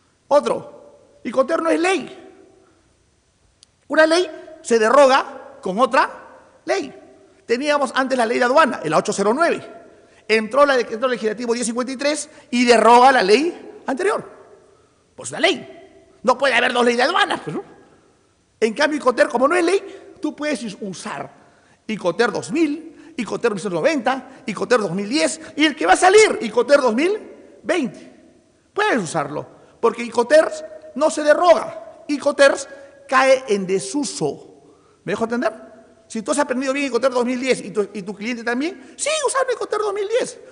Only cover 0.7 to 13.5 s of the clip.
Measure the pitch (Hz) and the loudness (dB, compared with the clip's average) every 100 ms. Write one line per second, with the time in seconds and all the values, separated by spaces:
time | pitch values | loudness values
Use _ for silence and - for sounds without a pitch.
0.7 | - - _ _ _ - 240 269 330 330 | -20 -20 _ _ _ -6 -4 -2 -2 0
1.7 | 311 359 359 - - - - - _ _ | 0 0 -2 -6 -16 -20 -20 -20 _ _
2.7 | _ _ _ _ _ _ _ _ _ _ | _ _ _ _ _ _ _ _ _ _
3.7 | _ _ 302 320 339 359 - - - - | _ _ 2 4 4 0 -8 -18 -18 0
4.7 | 233 220 269 269 269 - - - - 190 | 2 4 6 6 4 0 -12 -20 -12 -8
5.7 | 190 262 269 427 - - - _ _ 320 | -2 0 2 0 -4 -20 -20 _ _ -6
6.7 | 381 - - - - _ _ - 247 294 | -4 -6 -14 -20 -20 _ _ -4 -2 0
7.7 | 294 262 254 262 254 220 254 247 285 285 | -2 0 -2 -2 -2 0 0 2 4 2
8.7 | - 151 160 - 190 202 269 339 175 - | 0 -2 0 0 -2 0 2 0 0 -8
9.7 | - - - _ _ - 220 214 254 285 | -20 -20 -20 _ _ -2 -2 0 2 4
10.7 | 254 220 220 254 240 214 208 240 233 226 | 2 -2 -4 -4 -2 -4 -4 -4 -4 -4
11.7 | 233 247 254 285 302 - - - 240 247 | -4 -6 -4 -4 -4 -8 -18 -4 0 4
12.7 | 226 220 240 262 254 190 220 330 | 6 8 8 8 6 4 4 2